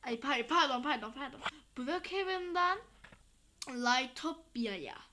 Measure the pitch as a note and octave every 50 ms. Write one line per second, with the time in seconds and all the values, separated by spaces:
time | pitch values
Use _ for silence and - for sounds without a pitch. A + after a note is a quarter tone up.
0 | - B3 A#3 A#3 A#3 C4+ C#4+ A#3+ A3+ A3+ D#4 F4 D#4+ C#4 C4 A#3+ A#3+ D4 D4 A3+
1 | G#3+ A3 A3+ C4+ C#4+ B3+ - - - - - - - - - - B3 C4 E4 F#4
2 | E4+ - F4+ G4 G4 F#4 F#4+ F#4 F4+ F4 E4+ F4+ F4+ F4+ F#4 G#4 A#4 - - -
3 | - - - - - - _ - _ - _ _ - - B3+ A#3+ A#3+ A#3+ B3 B3+
4 | C4 B3+ B3+ - - D#4+ D#4+ D#4+ - - - A#3+ A#3 A3 G3 F3+ D3 A#2 - -
5 | - -